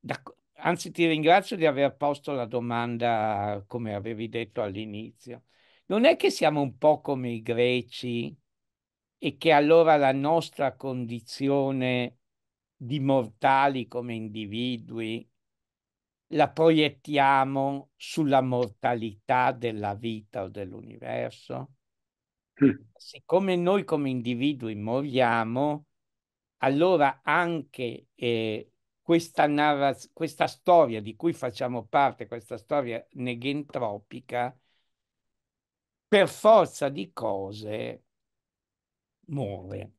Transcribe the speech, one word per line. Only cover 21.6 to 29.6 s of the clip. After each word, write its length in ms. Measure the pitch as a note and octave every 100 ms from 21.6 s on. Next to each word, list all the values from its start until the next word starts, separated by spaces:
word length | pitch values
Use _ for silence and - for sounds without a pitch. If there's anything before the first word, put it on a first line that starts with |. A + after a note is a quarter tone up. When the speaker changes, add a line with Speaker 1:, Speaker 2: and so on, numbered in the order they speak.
| C3+ _ _ _ _ _ _ _ _ _
Speaker 2:
Mm. 60 | C#3 - - _
Speaker 1:
Siccome 580 | - C#3+ _ F3 G3
noi 300 | F3+ F3 G3+
come 260 | - D#3 C#3
individui 640 | B2+ A#2+ A#2+ C#3 C#3+ A#2
moriamo, 1120 | G#2 G#2+ B2 D3 B2+ A#2+ A#2 A2+ A#2+ D3 D3+ D3+ _ _ _ _ _ _ _
allora 640 | C3+ C#3 F3 F3+ C#3+ -
anche, 840 | - D#3 E3+ E3+ C3+ - B2 - _
eh, 580 | _ B2 A#2 A2 G#2+ - _ _ _
questa 440 | - E3+ E3+ - D3+
narraz-, 640 | D3